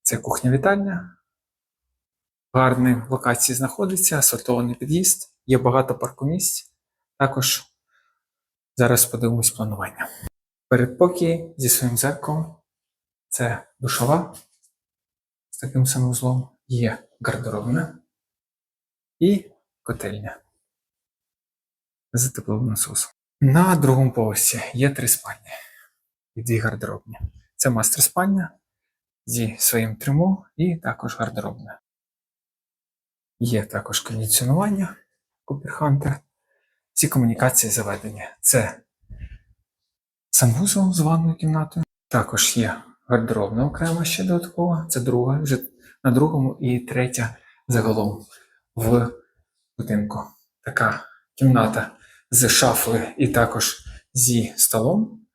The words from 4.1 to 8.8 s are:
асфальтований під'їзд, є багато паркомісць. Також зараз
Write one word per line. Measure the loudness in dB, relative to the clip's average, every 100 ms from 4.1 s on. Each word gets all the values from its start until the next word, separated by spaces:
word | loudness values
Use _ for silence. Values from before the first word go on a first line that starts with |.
| 2
асфальтований | 0 0 0 0 0 -4
під'їзд, | 0 2 2 0 -4 _ 2
є | 2
багато | 4 2 0 -4
паркомісць. | -6 -6 -4 -2 -4 -6 -12 _ _ _ _ _
Також | -2 0 -2 -2 -8 _ _ _ _ _ _ _ _ _ _
зараз | 0